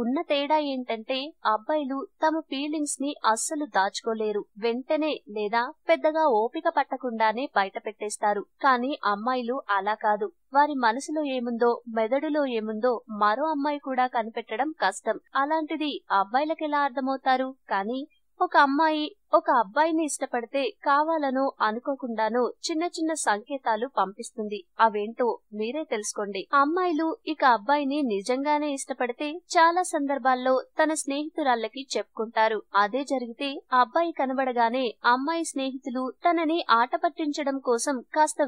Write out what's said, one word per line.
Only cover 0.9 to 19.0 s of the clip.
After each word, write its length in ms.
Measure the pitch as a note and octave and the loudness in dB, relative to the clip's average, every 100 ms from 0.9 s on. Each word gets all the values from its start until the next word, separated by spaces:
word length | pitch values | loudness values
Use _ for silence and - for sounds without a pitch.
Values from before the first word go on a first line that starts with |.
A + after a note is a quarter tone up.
| A3+ A3 C4 C#4+ - A3+ | -6 -4 -6 -6 -6 -2
అబ్బాయిలు 440 | G#3+ A3 D#4 C4+ C4+ - - D#4+ | -2 0 -2 -2 -6 -8 -2 0
తమ 160 | D#4+ D4+ | 0 -4
ఫీలింగ్స్ 460 | C4+ D4 D#4 D4 - C#4 | -6 -4 -4 -4 -4 -4
ని 60 | D4 - | -2 0
అస్సలు 340 | A3+ - D#4 D4 G3 | 0 -2 -6 -2 0
దాచుకోలేరు. 640 | G3 - A#3 A3 G#3+ G#3 - G#3 A#3 | 0 -2 -4 -2 -2 -2 -6 -6 -4
వెంటనే 480 | A#3 C4 D#4 D#4 C4 - G#3+ | -2 -2 0 0 -4 -6 -6
లేదా 260 | G#3 A#3 B3+ - - | -2 0 -2 -6 0
పెద్దగా 340 | E4 D#4 D#4 D#4 G#3+ | 2 2 2 2 2
ఓపిక 260 | A#3 D#4+ E4+ D4 | 0 -2 -2 0
పట్టకుండానే 680 | C4+ C4 B3+ A3+ A3 G#3+ C#4+ G#3 | -2 -4 -6 0 0 0 -2 0
బయట 160 | G3 - - | 0 -2 -10
పెట్టేస్తారు. 580 | G#3 G#3 - G#3+ G#3 - _ C#4 | -8 -8 -2 0 0 -4 _ 2
కానీ 280 | B3+ B3+ D4+ G#3 | 2 0 -2 -2
అమ్మాయిలు 440 | G3+ A3+ C4 A#3 C4+ - G3+ | -2 -2 -2 -2 -6 -2 -2
అలా 200 | G3 G#3+ G#3+ | 0 0 0
కాదు. 240 | G#3 G#3 _ _ C#4 | 0 -2 _ _ 2
వారి 180 | D4 C#4 A#3 | 2 4 0
మనసులో 360 | A#3 - D4+ D4 C4 | 0 -2 -4 -2 -2
ఏముందో, 340 | A#3+ A#3 A#3+ A#3 - A3+ | -2 2 2 2 -2 -2
మెదడులో 440 | A3 C4 D4+ D4+ C#4 A3+ | 0 0 0 0 0 -2
ఏముందో 340 | G#3+ G#3+ B3 A3+ - G#3 | -4 -2 0 -2 -4 0
మరో 220 | G#3 A3 D#4+ | 2 2 0
అమ్మాయి 260 | D4+ D4 D4 C#4 | 0 -2 -2 -4
కూడా 180 | B3+ B3+ A#3+ | 0 0 0
కనిపెట్టడం 540 | A3+ A#3 G#3 A3 D4+ - | -4 -6 -8 -4 -4 -2
కష్టం. 360 | F#3+ - A3+ - _ C4 | -2 -2 -4 -4 _ -2
అలాంటిది 480 | C#4+ D#4+ D4+ D#4 D4+ A3+ - - | 0 0 -2 -4 -4 -6 -2 0
అబ్బాయిలకెలా 600 | G3+ B3 D#4 D#4+ D#4 D4 C#4+ | 2 0 0 -2 -2 0 -2
అర్థమవుతారు? 600 | C4 C4 C4+ C4+ B3+ C4 C4+ - | -2 -4 -2 0 0 0 -6 -6
కానీ 280 | G3+ G3+ B3+ D4 _ _ - F4+ | -4 -2 -6 -8 _ _ -4 0
ఒక 100 | E4 C#4 | 4 4
అమ్మాయి 360 | C#4 D#4+ D#4 | 4 2 2